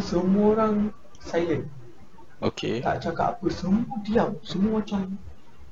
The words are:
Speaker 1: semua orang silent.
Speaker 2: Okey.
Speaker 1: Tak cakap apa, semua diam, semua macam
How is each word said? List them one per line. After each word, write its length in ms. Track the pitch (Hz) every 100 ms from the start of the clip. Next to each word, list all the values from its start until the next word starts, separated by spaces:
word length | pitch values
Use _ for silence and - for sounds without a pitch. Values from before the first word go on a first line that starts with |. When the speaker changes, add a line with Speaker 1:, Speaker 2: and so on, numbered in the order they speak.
| 190
Speaker 1:
semua 480 | 175 185 202 208 214
orang 200 | 220 208 208 - - -
silent. 480 | - 170 170 139 - - - - - - - -
Speaker 2:
Okey. 400 | - - - 233
Speaker 1:
Tak 240 | - 151
cakap 320 | 170 170 - -
apa, 120 | -
semua 480 | - 196 208 247 254 208
diam, 320 | 220 165 -
semua 380 | - 165 214 214
macam 400 | 208 196 190 196 - - - - -